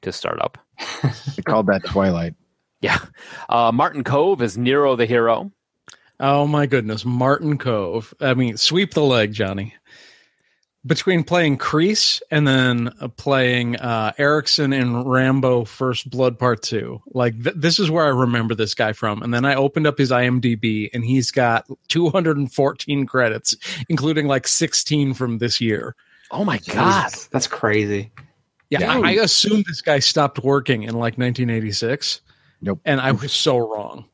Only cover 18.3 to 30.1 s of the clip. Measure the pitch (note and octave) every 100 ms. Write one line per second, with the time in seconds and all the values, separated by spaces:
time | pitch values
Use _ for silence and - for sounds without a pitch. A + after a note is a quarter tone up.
18.3 | A#2+ A2+ A2 G#2+ - A2 G#2+ A2+ G#2 A#2+
19.3 | A#2+ C3+ C3+ C#3 D#3+ D3+ D3 C3+ B2 B2
20.3 | B2+ B2 A2+ A2+ G#2+ G#2 B2 A#2 C3 A#2+
21.3 | - B2 A#2 - C3 _ D#3+ F3 F#3 E3
22.3 | D3 C#3 - C#3 C#3 - C#3+ C3 C3 A#2+
23.3 | A2 - - - F#3 C3 D#3+ C#3+ D#3 D3
24.3 | C3+ - - D#3+ - - D3+ C#3 B2+ B2+
25.3 | A2+ A#2+ - A2+ G#2 A#1 - _ _ _
26.3 | - G#3 D3 - - D#3+ G3 - - -
27.3 | C3 - - A2+ G#2+ G#2 G2+ G#2+ - -
28.3 | _ _ _ _ D3 F3 C4 F3+ F#3+ A3
29.3 | - - G#3+ G3+ D#3+ - C#3+ C3